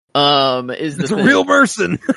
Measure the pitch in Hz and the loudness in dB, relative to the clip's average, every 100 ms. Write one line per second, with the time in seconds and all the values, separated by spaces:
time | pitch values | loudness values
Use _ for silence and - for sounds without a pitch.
0 | _ 143 143 143 135 127 123 - 156 147 | _ 0 2 2 2 -2 -6 -8 -8 -6
1 | 135 202 208 285 277 285 262 220 180 175 | -4 0 2 2 2 2 2 0 -4 -4
2 | - | -4